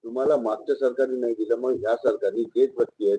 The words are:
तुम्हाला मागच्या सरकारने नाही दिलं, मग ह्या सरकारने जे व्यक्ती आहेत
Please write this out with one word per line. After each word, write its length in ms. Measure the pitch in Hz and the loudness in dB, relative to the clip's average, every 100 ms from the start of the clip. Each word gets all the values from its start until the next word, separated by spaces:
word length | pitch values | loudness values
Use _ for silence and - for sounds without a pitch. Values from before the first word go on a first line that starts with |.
तुम्हाला 320 | 117 123 135 147 | -8 -2 2 2
मागच्या 380 | 113 110 - | 0 -4 -2
सरकारने 440 | 139 131 123 131 127 | 0 0 2 0 0
नाही 140 | 120 | -2
दिलं, 220 | 113 107 117 | -2 0 0
मग 160 | 131 | 0
ह्या 220 | 123 104 117 | -2 0 0
सरकारने 460 | 123 104 98 107 | 0 0 -2 -2
जे 200 | 113 120 131 120 | -2 2 0 2
व्यक्ती 320 | 117 _ | -4 _
आहेत 100 | 104 | 0